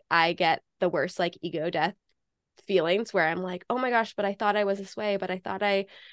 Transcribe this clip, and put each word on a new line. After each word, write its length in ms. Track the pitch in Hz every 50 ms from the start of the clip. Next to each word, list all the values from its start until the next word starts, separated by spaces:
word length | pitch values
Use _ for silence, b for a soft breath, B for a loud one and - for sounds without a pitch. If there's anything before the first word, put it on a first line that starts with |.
| - -
I 220 | 160 170 165 170 170
get 280 | - 180 160 156 - - _ _ _
the 100 | 190 175
worst, 280 | 180 156 135 185 - -
like, 220 | 180 175 - -
ego 300 | - 175 151 156 156 175
death 240 | 170 156 156 202 202 _ _ _ _ _ _ _ _ _ _ _ _ - - -
feelings, 460 | 202 180 156 170 180 208 226 - -
where 140 | 190 160 160
I'm 140 | 165 180
like, 240 | 185 180 180 180 - -
"Oh 100 | 240 254
my 100 | 254 247
gosh, 240 | 240 226 226 - -
but 100 | - 202
I 80 | 196 202
thought 220 | - 220 208 202
I 100 | 208 208
was 120 | 196 196 202
this 160 | 196 190 -
way, 220 | - 208 208 202 190
but 140 | 190 180
I 80 | 185 185
thought 240 | - - 190 190 208
I, 240 | 202 196 196 196 b b b b b